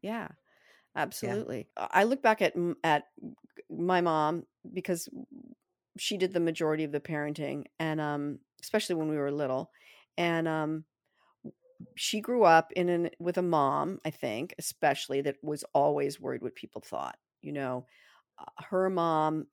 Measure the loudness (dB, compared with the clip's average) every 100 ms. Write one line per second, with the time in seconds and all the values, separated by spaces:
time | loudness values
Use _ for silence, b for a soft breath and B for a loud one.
0 | -6 -6 -8 -12 b b b b b -4
1 | -4 -4 -4 -4 -4 -8 -8 -8 0 2
2 | 4 4 4 4 2 2 -2 0 2 2
3 | 0 -16 -16 -16 -20 -20 -14 -4 2 2
4 | 4 4 2 0 -6 _ -12 -10 -4 -4
5 | -4 -12 -16 -18 -20 -20 _ _ _ -8
6 | -4 0 0 2 0 0 0 0 0 -4
7 | -4 -4 -4 -4 -4 -6 -10 _ -4 -2
8 | -2 -2 -4 -8 _ _ -4 -2 0 -2
9 | 0 0 -2 -2 -2 -2 -4 b b b
10 | b -2 0 0 0 0 -2 -4 -8 _
11 | _ _ _ _ -18 -18 _ _ -20 -8
12 | -4 -4 -2 6 10 10 6 0 0 2
13 | 0 -2 -2 0 2 4 4 2 -2 -4
14 | -8 -4 -4 -4 -6 -8 -10 0 0 0
15 | -2 -2 -2 -4 -6 -8 0 2 4 2
16 | -2 -4 -8 -6 -8 -12 -16 -16 -10 -8
17 | -8 -12 _ _ -10 -6 -4 -6 -8 b
18 | b b _ -20 -20 -18 -4 0 2 2
19 | 2 4 2 0 -6